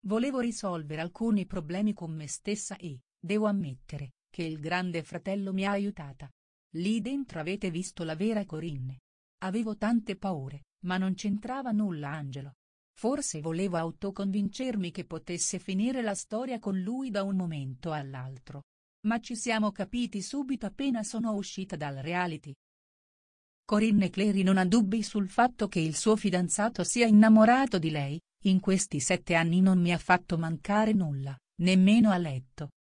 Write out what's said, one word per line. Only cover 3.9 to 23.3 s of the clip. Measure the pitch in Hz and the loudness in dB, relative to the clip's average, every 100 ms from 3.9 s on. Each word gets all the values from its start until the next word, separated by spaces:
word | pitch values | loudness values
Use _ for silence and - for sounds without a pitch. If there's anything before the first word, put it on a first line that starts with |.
| 143 135 _ _ | -12 -12 _ _
che | - | -8
il | 165 156 | -6 -6
grande | 151 180 180 170 | -2 -2 -2 -4
fratello | 147 170 190 196 196 | -8 -8 -6 -4 -4
mi | 190 196 | -2 0
ha | |
aiutata. | 202 202 202 143 135 143 _ _ _ _ 160 | 0 -2 -6 -14 -14 -18 _ _ _ _ -4
Lì | 185 226 | -2 -2
dentro | 208 277 269 170 | -2 -4 -6 -8
avete | 156 208 190 | -6 -4 -4
visto | 165 185 - | -4 -8 -8
la | 165 156 | -8 -2
vera | 214 214 202 | -2 -2 -4
Corinne. | 156 170 139 127 131 _ _ _ _ | -8 -8 -6 -8 -12 _ _ _ _
Avevo | 190 208 220 214 | -4 -2 -2 -2
tante | 214 233 214 196 | 2 0 0 -6
paure, | 196 160 135 143 _ _ 180 | -4 -6 -8 -12 _ _ -4
ma | 185 | 0
non | 190 | 0
c'entrava | 185 214 208 220 262 254 | -2 -2 -4 -4 -6 -2
nulla | 214 208 160 143 | 0 0 -2 -6
Angelo. | 156 139 135 139 - _ _ _ _ | -8 -8 -10 -12 -18 _ _ _ _
Forse | 220 294 277 156 | -2 -2 -4 -6
volevo | 160 165 196 175 | -6 -2 -2 -2
autoconvincermi | 165 165 196 196 196 202 202 - 262 220 175 | -4 -6 -8 -4 -2 -2 -2 -4 -4 -2 -4
che | 175 - | -6 -10
potesse | 160 - 175 - 185 | -12 -8 -4 -4 -4
finire | - 190 233 254 | -4 -2 0 -2
la | 226 196 | -4 -4
storia | - 220 262 233 | -6 -6 -6 -6
con | 208 190 | -4 -4
lui | 185 254 269 | -4 -6 -4
da | 202 | -4
un | 196 190 | -2 -2
momento | 175 151 135 127 170 | -2 -4 -8 -8 -6
all'altro. | 151 139 135 131 135 - 143 - _ _ _ 214 | -6 -6 -10 -12 -14 -16 -18 -18 _ _ _ -2
Ma | 233 | -2
ci | - 233 | -4 -6
siamo | 240 220 214 | -2 0 0
capiti | 202 196 240 240 202 | -2 -6 -4 -4 -4
subito | 185 277 269 262 202 | -6 -6 -4 -4 -6
appena | - 277 233 | -4 -2 -2
sono | 208 226 226 | -4 -4 -2
uscita | 208 196 - 190 160 | -2 -6 -8 -8 -6
dal | 147 135 | -6 -6
reality." | 139 175 180 151 143 135 _ _ _ _ _ _ _ | -4 -2 -2 -4 -12 -18 _ _ _ _ _ _ _